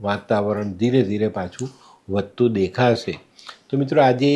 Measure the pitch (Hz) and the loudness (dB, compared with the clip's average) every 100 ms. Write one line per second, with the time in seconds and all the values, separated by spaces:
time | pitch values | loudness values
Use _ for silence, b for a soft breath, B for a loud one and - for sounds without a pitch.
0 | 104 101 - 107 104 104 104 90 117 131 | -6 -4 -2 0 0 -2 -4 -2 0 2
1 | 101 104 107 101 92 - 131 - b b | 2 0 -2 -4 -8 -8 -12 -14 b b
2 | - 98 98 - 123 107 92 - 123 110 | -6 -4 -4 0 0 2 -2 0 2 0
3 | - - - B B B _ 139 135 151 | -2 -10 -12 B B B _ -4 0 2
4 | 135 127 143 | 4 4 2